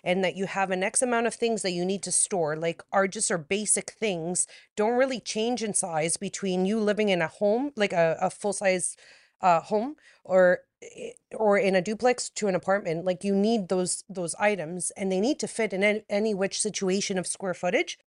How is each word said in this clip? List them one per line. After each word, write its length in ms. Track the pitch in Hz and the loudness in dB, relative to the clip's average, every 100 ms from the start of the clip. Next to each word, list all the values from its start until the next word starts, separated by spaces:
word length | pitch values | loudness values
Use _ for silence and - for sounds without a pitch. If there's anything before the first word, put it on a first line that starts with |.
and 180 | 170 180 | -2 0
that 140 | 180 170 | 0 -2
you 100 | 190 | -4
have 240 | 196 190 | -2 -2
an 140 | 185 | 0
X 180 | 190 - | -2 0
amount 240 | 247 233 233 | 0 2 0
of 80 | |
things 280 | - 233 220 | 0 -2 0
that 100 | 190 | -2
you 120 | 175 | -2
need 200 | 180 196 | -2 -2
to 80 | - | -2
store, 420 | - - 190 151 | -2 0 0 -2
like, 280 | 156 170 165 - | -2 -4 -6 -2
are 160 | 202 196 | 0 0
just 240 | 214 - | 0 -2
our 60 | 185 | -2
basic 520 | 147 196 202 - - | -2 -2 0 0 -2
things, 560 | - 220 170 160 180 - - - - | -4 -2 -2 -2 -2 -4 -8 -10 -2
don't 200 | 214 240 | 0 2
really 220 | 262 247 | 2 -2
change 420 | - 220 226 247 | -6 -4 -2 -2
in 120 | 220 | -2
size 420 | 180 190 160 165 - | -2 -2 -2 -2 -2
between 500 | 190 - 196 185 185 | -6 -4 -2 0 2
you 120 | 220 | 2
living 300 | 208 208 214 | 2 2 2
in 120 | 180 | 2
a 60 | 160 | 0
home, 460 | - 208 226 285 | 0 0 2 -2
like 180 | - 202 | -2 0
a, 240 | 185 165 156 | 2 2 2
a 100 | 185 | -2
full-size, 640 | - 208 190 196 185 - - - - _ _ | -2 -4 0 0 0 -2 -10 -20 -20 _ _
uh, 200 | 185 165 | 4 4
home, 360 | - 208 247 311 - _ | 2 -2 -2 -8 -18 _
or, 380 | - 185 180 180 - _ - - - - - - | 2 6 6 4 -2 _ -20 -14 -14 -16 -12 0
or 220 | 214 202 | 2 4
in 160 | 190 | 4
a 80 | 190 | 2
duplex 480 | 175 214 247 247 - | 0 0 2 2 -4
to 160 | - 208 | -4 -2
an 80 | |
apartment. 500 | 180 - 196 202 165 | 0 0 0 0 -2
Like, 200 | 185 180 | -2 -2
you 100 | 202 | 0
need 340 | 196 208 233 180 | 2 4 2 0
those, 360 | 185 180 - - | 0 0 -4 -8
those 260 | 190 170 - | -6 -6 0
items, 560 | 208 202 151 180 - | 0 0 -4 -6 -8
and 180 | - 190 | -4 -2
they 100 | 185 | 2
need 200 | 226 302 | 0 0
to 80 | 214 | -4
fit 240 | - 214 | -2 -2
in 100 | 190 | 0
any, 220 | 208 208 - | 0 0 -2
any 240 | 202 220 | -2 0
which 280 | 196 196 - | 0 -2 -2
situation 580 | 214 - 190 196 - 185 | -4 -2 0 0 0 -2
of 80 | 170 | -4
square 280 | - 196 | -4 -6
footage. 440 | 170 180 233 359 - | -2 0 0 -2 -8